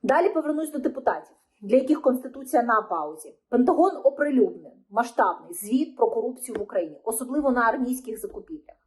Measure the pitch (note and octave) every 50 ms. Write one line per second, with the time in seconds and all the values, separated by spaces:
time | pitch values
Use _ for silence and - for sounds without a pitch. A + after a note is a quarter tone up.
0 | - - C4 D#4 F4+ F#4+ - E4 D4+ D4+ D4+ D4+ D#4+ D#4 - C#4+ - D#4 - -
1 | - - F#3 D#3 - - _ _ _ _ _ _ G#3 G3 G#3+ C4 C4 C4 D4+ -
2 | - C4 B3+ B3+ - C4 - C4+ C#4 - - C#4 A#3+ A#3 A3+ G#3+ G#3+ - F#3+ E3
3 | D#3 D3+ D#3 D#3+ - - - _ _ _ - B3 B3 B3+ E4+ - E4 F#4+ - -
4 | - C4+ C#4 - D4 D4 C4+ B3+ G#3+ F#3 - - - - - _ _ _ G3+ G#3+
5 | A#3+ A#3 - - A#3 F#3+ E3+ - - E3+ F3 - G3 G#3 A3+ C4 D#4 - - -
6 | A#3 A3 - A3+ A3 B3 B3+ - - - A3 G#3 G3+ - - G3+ F3 D#3 D3+ -
7 | _ - A#3 - C4 B3+ C4 D4+ D4 C#4 B3 B3 A#3 A3+ A#3 C#4 B3+ A#3+ B3+ B3+
8 | - A#3 A3 - - G3+ - - - _ E4 D4+ _ _ - _ _